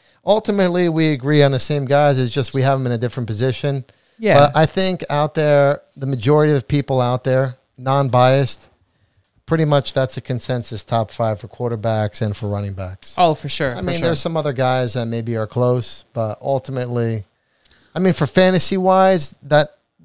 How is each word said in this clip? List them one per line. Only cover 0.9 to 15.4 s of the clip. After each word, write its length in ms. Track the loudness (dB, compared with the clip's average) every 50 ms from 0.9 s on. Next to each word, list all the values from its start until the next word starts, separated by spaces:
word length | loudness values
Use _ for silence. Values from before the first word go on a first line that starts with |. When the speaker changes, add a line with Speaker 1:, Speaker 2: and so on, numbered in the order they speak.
| 2 2 2 0
Speaker 1:
agree 320 | 0 -2 0 2 4 4 4
on 80 | 4
the 80 | 2 0
same 260 | -2 -2 -2 -4 0
guys. 340 | 0 2 4 4 4 2 2
It's 120 | 0 -2
just 220 | -2 -4 -4 -2 -2
we 80 | 0 0
have 160 | 0 0 0
them 60 | 0
in 40 | -2
a 60 | -2
different 300 | -2 -4 -4 -4 -6 -6
position. 580 | -6 -4 -2 -2 -2 -2 -2 -4 -4 -4 -4 -8 -12 _ _ _ _ _
Speaker 2:
Yeah. 220 | _ 0 4 6 6 6
Speaker 1:
But 100 | 6 4
I 80 | 2 2
think 380 | 2 2 -2 -2 -2 -2 -4 -6 -4
out 260 | -2 -2 -2 -2 -2
there, 460 | -2 0 2 4 4 4 2 0 -2 _ _ _
the 120 | -8 -6
majority 460 | -4 -4 -2 2 2 4 4 4 4 2
of 140 | 0 0
people 320 | 0 -2 -2 -2 0 0 0
out 240 | 0 0 -2 -2 0
there, 340 | 0 2 2 0 -2 -6 _ _ _ _
non-biased, 920 | -8 -4 0 0 0 2 2 4 6 6 6 6 4 2 0 -4 -10 -14 _ _ _ _ _ _ _ _ _ _ _ _ _ _ _ _
pretty 200 | -4 0 0 2
much 280 | 2 2 2 0 0 -2
that's 240 | -2 -2 -2 -4
a 40 | -12
consensus 640 | -8 -6 -8 -6 -4 -6 -6 -6 -6 -8 -12 -14 -6
top 280 | -2 -2 -2 -2 -4
five 280 | -4 -4 -2 -2 -2 -6
for 80 | -10
quarterbacks 720 | -18 -10 -8 -6 -6 -6 -4 -4 -2 -2 -2 -2 -4 -4 -4
and 140 | -6 -6 -6
for 120 | -6 -6
running 260 | -6 -4 -4 -6 -8 -8
backs. 400 | -10 -10 -12 -12 -16 -18 -12 -2
Speaker 2:
Oh, 160 | 0 0 0 0
for 160 | -2 -6 -6
sure, 240 | -4 -2 -2 -4 -4
Speaker 1:
I 60 | -4
Speaker 2:
for 40 | -4
Speaker 1:
mean, 120 | -4 -4
Speaker 2:
sure. 80 | -2 0
Speaker 1:
there's 120 | 0 -2 -2
some 140 | -4 -4 -4
other 160 | -2 -2 -2 -2
guys 400 | 0 0 0 0 0 -2 -2 -4
that 120 | -4 -4
maybe 300 | -4 -4 -6 -4 -4 -4
are 100 | -4